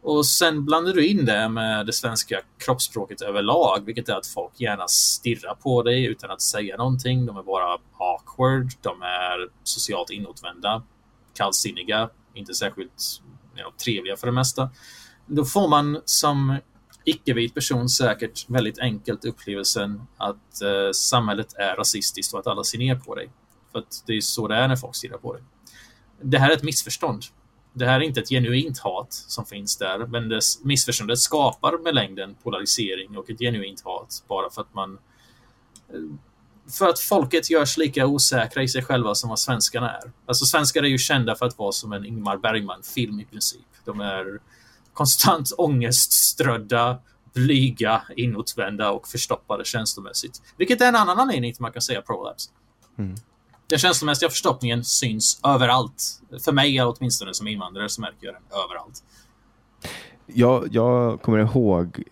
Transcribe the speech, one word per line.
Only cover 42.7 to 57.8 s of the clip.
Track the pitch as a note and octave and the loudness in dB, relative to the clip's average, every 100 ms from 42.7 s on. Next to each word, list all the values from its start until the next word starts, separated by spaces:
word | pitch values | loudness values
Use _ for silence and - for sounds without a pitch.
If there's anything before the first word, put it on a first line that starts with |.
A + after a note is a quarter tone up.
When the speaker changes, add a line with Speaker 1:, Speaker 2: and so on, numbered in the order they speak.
| F#2 - - A#2 G#2 | -10 -8 -4 -4 -4
Speaker 1:
i | |
princip. | G#2+ G#2+ - - _ _ | -10 -4 -4 -4 _ _
De | - G#2 | -12 -8
är | G2+ F#2+ F#2+ G2+ _ _ _ _ _ | -6 -6 -8 -12 _ _ _ _ _
konstant | - C#3+ - - E3 C3 - | 0 2 4 4 4 0 2
ångestströdda, | E3+ C3+ A#2 B2 - - - - C3 A#2 G#2+ A#2+ A#2+ B2+ _ _ - | 2 4 2 2 4 4 2 2 0 0 0 2 2 0 _ _ -8
blyga, | - C3 C#3 C3 A2 A2 A2 - F2+ | 0 4 6 4 2 2 2 0 -4
inåtvända | A#2+ G#2 G#2+ - G2 G#2 G#2+ | -2 -2 -6 -4 -4 -2 -2
och | G2 - | -2 -4
förstoppade | A#2+ - A#2+ _ G2+ | -6 -2 -4 _ -6
känslomässigt. | F#2+ A2+ G#2+ - G2 - A2+ - - - | -4 -4 -4 -6 -8 -8 -8 -14 -20 -2
Vilket | F#3 B3 | 2 6
är | B3 | 6
en | A#3 | 8
annan | E3+ F#3+ | 4 4
anledning | C4+ F3 A#2+ | 4 2 -2
till | A#2 | -4
man | A2+ | -8
kan | A#2 | -4
säga | - G#2+ | -4 -4
prolapse. | - G2+ G#2+ - - _ _ _ _ - | -4 -6 -6 -10 -16 _ _ _ _ -8
Speaker 2:
Mm. | G2+ F#2+ - _ _ _ _ | -8 -8 -14 _ _ _ _
Speaker 1:
Den | D3+ | 2
känslomässiga | F3+ E3+ D3+ C#3+ E3 | 2 2 0 0 0
förstoppningen | - - C3 A#2+ A#2 | 0 -2 0 -2 -2
syns | A#2+ - B2+ A2 - - | 0 0 0 0 0 0
överallt. | C#3 C3+ B2 B2+ A2 - - - - - | 2 4 4 4 0 -6 -8 -8 -16 -6
För | - | 0
mig, | C#3 C#3+ C3+ | 4 4 4
åtminstone | B2 A2+ B2+ - F#2+ | 2 0 -2 -2 -4
som | F2+ G#2 | -8 -6
invandrare, | G#2 F#2 F#2+ | -8 -8 -6